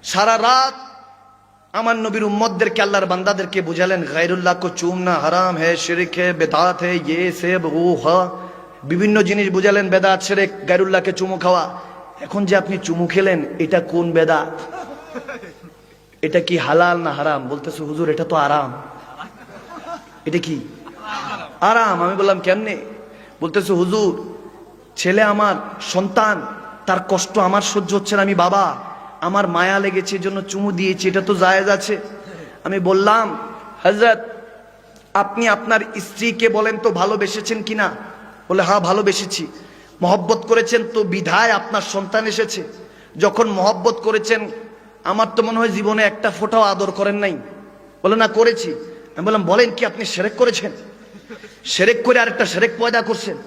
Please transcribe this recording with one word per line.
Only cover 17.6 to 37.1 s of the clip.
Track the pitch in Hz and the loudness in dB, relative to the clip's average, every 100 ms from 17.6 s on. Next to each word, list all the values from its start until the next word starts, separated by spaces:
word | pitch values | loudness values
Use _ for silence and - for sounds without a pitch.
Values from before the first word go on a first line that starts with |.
| 147 151 | -8 -10
"হুজুর, | 151 151 170 | -8 -4 -2
এটা | 156 | 0
তো | 165 165 | 0 2
আরাম।" | 143 147 135 123 - - - - - - - - - 339 - 339 - - - | 2 2 0 -8 -16 -18 -20 -18 -18 -20 -20 -20 -18 -18 -14 -14 -16 -12 -4
"এটা | 165 | -2
কি?" | 165 147 - - - - 214 208 - 208 156 - | -2 -8 -8 -16 -20 -16 -12 -10 -8 -10 -12 0
"আরাম।" | 190 226 220 180 | 4 4 4 2
আমি | 175 190 | 0 2
বললাম, | 196 190 | 2 2
"কেমনে?" | 180 190 220 175 - - - - - - | 2 0 0 -8 -10 -16 -20 -20 -20 -8
বলতেছে, | 165 160 175 | -2 -2 2
"হুজুর, | 180 180 180 202 - - - - - - - - - | 2 2 2 0 -2 -8 -14 -18 -20 -20 -20 -20 -4
ছেলে | 175 196 | 0 2
আমার, | 214 208 208 170 - - | 4 4 2 0 -6 -12
সন্তান, | - 180 196 - 214 196 - - - - - | -4 -2 -2 -2 -2 -2 -6 -14 -16 -14 -4
তার | 185 185 | -4 0
কষ্ট | 190 - 214 | -2 -2 0
আমার | 185 202 | 2 0
সহ্য | - 208 175 196 | 0 -4 -2 -4
হচ্ছে | 196 202 | -2 0
না, | |
আমি | 196 185 | 0 2
বাবা, | 175 196 180 135 - - - - | 2 2 0 -2 -12 -16 -18 -8
আমার | 170 196 196 | -2 0 0
মায়া | 170 180 196 | 2 2 2
লেগেছে, | 196 185 185 196 | 0 -2 -4 -4
এই | |
জন্য | 185 196 | -4 -6
চুমু | 190 190 202 | -6 -4 -2
দিয়েছি, | 180 190 190 190 | 0 -2 0 0
এটা | 190 | 0
তো | 190 190 | 0 2
জায়েজ | 185 190 196 | 4 4 4
আছে।" | 196 196 208 - - - 175 160 - | 0 0 -6 -6 -16 -16 -18 -18 -10
আমি | - 190 | -4 -2
বললাম, | 180 190 202 220 220 160 - - - - | 2 4 6 4 2 -4 -12 -14 -18 0
"হযরত, | 180 208 233 220 - - - - - - - - - | 0 4 4 4 -2 -14 -18 -20 -20 -20 -20 -20 -4
আপনি | 196 202 214 233 | -2 -2 0 0
আপনার | 208 220 220 208 214 | 0 2 0 0 -10
স্ত্রীকে | 175 - 233 226 226 | -12 -4 -4 2 2
বলেন | 214 220 214 | 2 0 0
তো | 226 | -2
ভালোবেসেছেন | 175 190 | 0 0